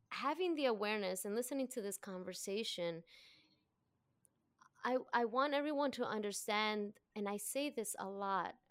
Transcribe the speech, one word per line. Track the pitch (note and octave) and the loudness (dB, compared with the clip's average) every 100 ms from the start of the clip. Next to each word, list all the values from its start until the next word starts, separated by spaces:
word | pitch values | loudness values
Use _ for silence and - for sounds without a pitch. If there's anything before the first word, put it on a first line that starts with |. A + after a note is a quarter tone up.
| - | -12
having | - C4 D#4 F4+ D#4 | -4 -2 2 2 4
the | C4 | 2
awareness | G#3+ G#3 G#3+ F#3+ F#3 G3+ | 2 2 2 0 -2 -2
and | G#3+ | -2
listening | B3 C#4 B3+ | 0 -2 -2
to | B3+ | -2
this | G3+ F#3+ | -4 -6
conversation, | - F#3 F#3+ F#3 - G3+ A3 - E3+ E3 - - - - _ _ _ _ _ _ _ _ _ _ _ _ - _ | -8 -8 -6 -6 -4 -2 -2 -2 -2 -4 -8 -20 -20 -20 _ _ _ _ _ _ _ _ _ _ _ _ -20 _
I, | A#3+ B3+ - | 0 2 2
I | A#3+ A#3 | 2 2
want | A#3+ D4 | 2 4
everyone | C#4+ D4 C#4+ C#4+ | 4 2 2 2
to | A#3+ B3 | 0 0
understand, | G#3+ G#3 G3 - G#3 G#3+ G#3+ G#3 - _ G#3+ | 0 -2 -2 0 2 2 2 -2 -6 _ -4
and | G3+ | -2
I | G#3 | -2
say | - C4+ D4 | -2 0 0
this | A#3+ G3+ - | -2 -4 -4
a | F#3+ | -6
lot | G3 G3 F#3+ - - - | -2 0 0 0 -6 -12